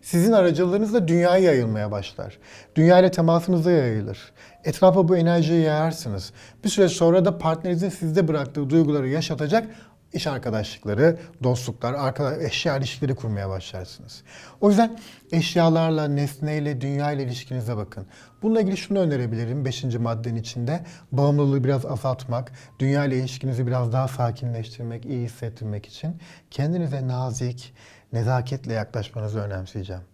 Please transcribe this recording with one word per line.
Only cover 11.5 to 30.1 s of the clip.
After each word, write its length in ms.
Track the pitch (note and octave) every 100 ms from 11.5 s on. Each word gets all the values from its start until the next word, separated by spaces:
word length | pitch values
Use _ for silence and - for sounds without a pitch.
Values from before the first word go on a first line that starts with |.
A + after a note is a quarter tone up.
| B2 - A2+ A#2+
arkada-, 500 | C#3 C3+ C3 C#3+ D3+
eşya 340 | D#3+ - E3+ C3+
ilişkileri 380 | C3+ - C#3 C3
kurmaya 340 | A2+ G#2 G2
başlarsınız. 760 | F#2+ - F#2 F#2 - - - - - - -
O 80 | G#3
yüzden 300 | G3+ A3+ A#3 - - _
eşyalarla, 760 | E3 E3 F3 E3 D#3+ D#3+ D#3 D3+
nesneyle, 720 | C#3+ C#3+ C#3+ D3+ D3+ D3 C#3
dünyayla 420 | C3+ C#3 D3 C#3+
ilişkinize 540 | C3 A#2+ - B2+ A2+ A2+
bakın. 280 | G2+ - F#2+ - - _
Bununla 200 | G#3 A3+
ilgili 160 | G3 F#3+
şunu 220 | - G3
önerebilirim 680 | F3 C#3 B2 A2+ A2+ C3+ C3
beşinci 340 | A#2+ C3+ A#2
maddenin 400 | A#2 A2+ A#2 A#2
içinde. 440 | A2 - A#2+ E3 E3+ - -
Bağımlılığı 520 | C3 C#3+ C#3+ C#3+ C#3
biraz 220 | B2+ C#3 C3
azaltmak, 640 | B2 C3+ B2+ - A#2+ B2 - - _
dünyayla 380 | C3+ C#3 C#3+ C3
ilişkinizi 500 | B2+ - C3 B2 B2
biraz 240 | B2+ A#2+
daha 160 | B2 C3
sakinleştirmek, 1000 | - A#2+ A#2 B2 A#2 A2 - A#2+ A#2 A#2+
iyi 200 | C3 A#2+
hissettirmek 600 | - A#2 A2+ A2 G#2 -
için 320 | - D#3 E3+ - - _
kendinize 560 | - C#3+ F3+ E3 C#3 C3
nazik, 680 | B2+ B2+ B2+ B2 B2 - - - - _
nezaketle 600 | A#2 A2+ B2+ B2 C3+ B2+
yaklaşmanızı 680 | A2+ G#2 B2 G2+ - G#2+ G#2+
önemseyeceğim. 640 | G2+ F#2+ F#2 G#2+ F#2+ F#2 F2